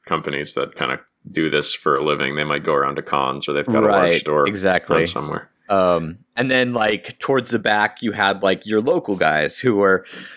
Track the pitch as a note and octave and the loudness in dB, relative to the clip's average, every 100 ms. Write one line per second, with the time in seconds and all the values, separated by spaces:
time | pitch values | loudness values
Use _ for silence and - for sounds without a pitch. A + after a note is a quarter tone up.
0 | - E2 D#2 C#2 D2 - C2 - C2 C2 | -6 -4 -4 -6 -6 -6 -6 -4 -4 -6
1 | - _ - - D#2 D2 D2 - D#2 C#2 | -10 _ -8 -2 0 0 0 -2 -2 0
2 | D2+ D2 C2+ D2 D2+ C#2+ C#2+ C#2+ C#2 C#2+ | 0 -2 -2 -2 -2 -2 0 0 0 -2
3 | - C#2+ C2 C#2 - C#2+ D2 - - G2 | -2 -2 0 -4 -2 -2 0 2 4 4
4 | F2 E2+ D2+ D2+ D2 G#2 F#2+ F2+ - E2 | 4 2 2 2 0 0 0 0 2 0
5 | D#2+ - D2 - - _ - G2 F2+ F2 | 0 -2 -6 -8 -10 _ -2 2 4 2
6 | D#2+ F2 _ - B2+ B2+ B2 A#2+ G#2+ G#2 | -2 -12 _ -4 0 0 0 0 0 -2
7 | - - - C3+ A#2 A2+ G#2 G#2 G#2+ - | -6 -8 -2 0 0 -2 0 2 0 -2
8 | A2+ G2+ G2 F#2+ G2 F#2+ G#2 G#2+ B2 F3 | -6 0 0 2 0 0 0 0 2 0
9 | - F#2+ D#2+ D#2 D2+ - B2+ G2+ G2 F#2+ | 0 0 2 2 0 0 0 4 4 2
10 | - - - | -2 -18 -18